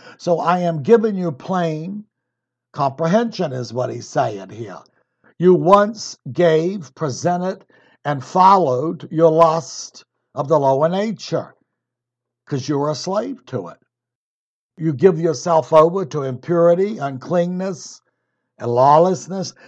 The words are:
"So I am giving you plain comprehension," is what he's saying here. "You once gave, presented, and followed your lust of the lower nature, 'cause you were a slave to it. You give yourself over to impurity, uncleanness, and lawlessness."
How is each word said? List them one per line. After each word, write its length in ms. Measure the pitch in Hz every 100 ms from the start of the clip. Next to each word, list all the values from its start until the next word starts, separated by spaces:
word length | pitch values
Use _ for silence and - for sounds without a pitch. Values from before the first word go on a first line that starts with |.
| - -
"So 220 | - 170
I 200 | - 180
am 240 | 175 160
giving 320 | 135 226 220 196
you 160 | 175
plain 760 | 131 - 185 170 156 165 208 214 _ _ _ _ _ _
comprehension," 800 | - 139 135 165 208 233 - 165
is 200 | 127 117
what 160 | 117 123
he's 200 | 117 107
saying 400 | 147 120 104 95
here. 300 | 104 110 85 - _ _ _ _ -
"You 160 | 170 175
once 600 | 151 202 208 220 - - -
gave, 640 | 120 175 160 165 202 147 -
presented, 720 | 156 113 170 180 180 190 _ _ _ _
and 200 | 143 143
followed 840 | 127 185 185 196 156 127 156 156 135
your 200 | 160 165
lust 720 | 160 165 160 - - - - - _ _ -
of 120 | 139
the 120 | 156
lower 300 | 135 135 156
nature, 640 | 185 220 190 - 151 - _ _ _ _ _ _ _ _ _ _
'cause 220 | 143 131
you 100 | 143
were 140 | 147
a 40 | 147
slave 500 | - 196 247 269 -
to 220 | 120 87
it. 100 | - _ _ _ _ _ _ _ _ _ -
You 180 | 160
give 260 | 131 185 160
yourself 520 | 170 147 175 160 -
over 320 | 160 160 190 175
to 180 | 151
impurity, 760 | 135 120 143 170 170 175 202 220
uncleanness, 1040 | 139 131 131 175 175 180 190 185 - - _ _ _ _ _ _
and 140 | 120
lawlessness." 800 | 120 135 151 175 185 - 190 175 -